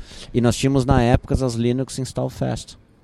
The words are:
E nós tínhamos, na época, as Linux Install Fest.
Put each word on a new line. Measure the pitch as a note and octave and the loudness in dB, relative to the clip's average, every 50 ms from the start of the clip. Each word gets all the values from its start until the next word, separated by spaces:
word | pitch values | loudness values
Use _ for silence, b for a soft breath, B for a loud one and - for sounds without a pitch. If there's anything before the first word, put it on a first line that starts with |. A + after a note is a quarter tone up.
| B B B B B B B | B B B B B B B
E | B2 | 2
nós | A#2 A#2+ A2+ | 2 2 2
tínhamos, | - - C3+ C#3 C#3 B2 | 2 2 2 2 2 4
na | C3 C#3 B2+ A#2+ | 4 4 4 4
época, | A#2+ B2+ - - - C#3+ B2+ C3 | 4 4 2 2 0 -2 0 0
as | B2+ A#2 | -2 -2
Linux | A2+ A#2 A#2+ B2 C3 C3 - - - | 0 0 0 0 -2 -4 -6 -6 -8
Install | C3 - - C3 B2+ C3 | -8 -6 -6 -6 -6 -6
Fest. | - - C3+ B2+ B2 - - - - - _ _ _ _ | -6 -6 -6 -4 -6 -6 -10 -14 -20 -20 _ _ _ _